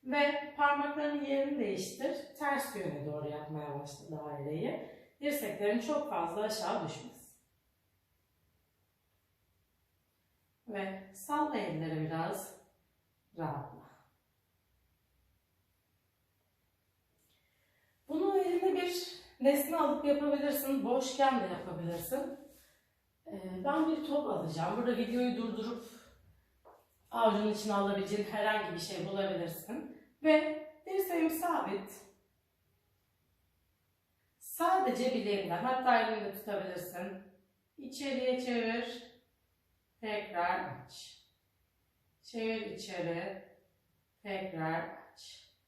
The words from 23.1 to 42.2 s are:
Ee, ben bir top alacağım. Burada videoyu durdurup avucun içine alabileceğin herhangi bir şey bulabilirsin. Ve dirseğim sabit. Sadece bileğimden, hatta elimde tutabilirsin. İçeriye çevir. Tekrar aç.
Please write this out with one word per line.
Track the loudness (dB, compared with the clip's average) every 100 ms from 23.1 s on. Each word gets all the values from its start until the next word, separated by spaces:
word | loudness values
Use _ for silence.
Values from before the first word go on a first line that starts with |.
| _ -14
Ee, | -10 -8 -2
ben | 0 4 4
bir | 2 0
top | 0 2
alacağım. | -2 -2 -2 0 2
Burada | 2 2
videoyu | 2 2 2 2
durdurup | -2 -2 -4 -6 -10 -18 -20 -20 -20 -20 _ _ -20 -20 _ _ _
avucun | 6 6 6 2
içine | 0 2
alabileceğin | 2 2 0 0 -2 0
herhangi | 0 2 2 0 -6
bir |
şey | -6 -6 -4
bulabilirsin. | -2 0 -2 -4 -6 -8 -10 -10 -16 -20 _
Ve | 6 6 6 -4 -8 -14 -4
dirseğim | -2 0 2 2
sabit. | 2 0 0 0 -4 -6 -14 -20 _ _ _ _ _ _ _ _ _ _ _ _ _ _ _ _ _ _ _ _ _ _ _
Sadece | -14 2 4 6 4 4 2 2
bileğimden, | 2 0 0 0
hatta | 2 2 6 6
elimde | 6 0 -4
tutabilirsin. | -6 -4 -4 -4 -6 -8 -8 -8 -10 -16 -20 _ _ _ -16
İçeriye | -12 -6 -4 0 0 0
çevir. | 0 0 0 0 -4 -8 -14 -20 _ _ _ _ _ _ _ _
Tekrar | -6 -6 -4 0 2 2
aç. | -2 -8 -14 -18 -18 -20 _ _ _ _ _ _ _ _ _ _